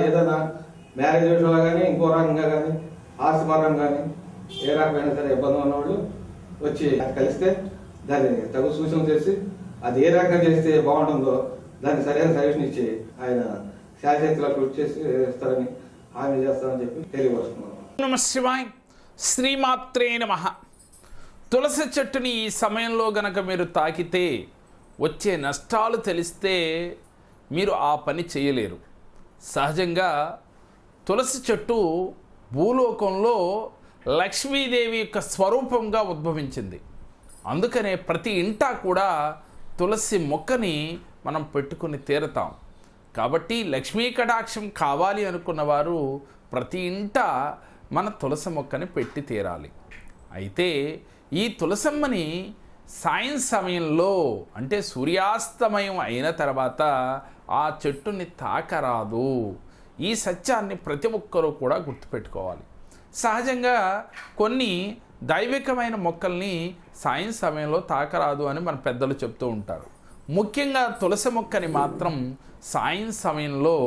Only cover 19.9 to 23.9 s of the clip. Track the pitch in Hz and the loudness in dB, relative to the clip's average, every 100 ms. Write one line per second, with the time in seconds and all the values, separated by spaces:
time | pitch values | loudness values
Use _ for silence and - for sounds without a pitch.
19.9 | 247 240 233 226 185 175 - - - - | 0 2 2 0 0 -2 -6 -12 -18 -16
20.9 | - - - - - - 247 285 285 302 | -16 -14 -16 -16 -20 0 2 4 2 0
21.9 | 285 269 269 254 233 220 - 220 214 233 | 0 0 -2 -2 -2 -2 0 0 0 0
22.9 | 226 220 208 202 196 185 185 170 170 156 | 2 2 2 0 -2 0 0 0 2 0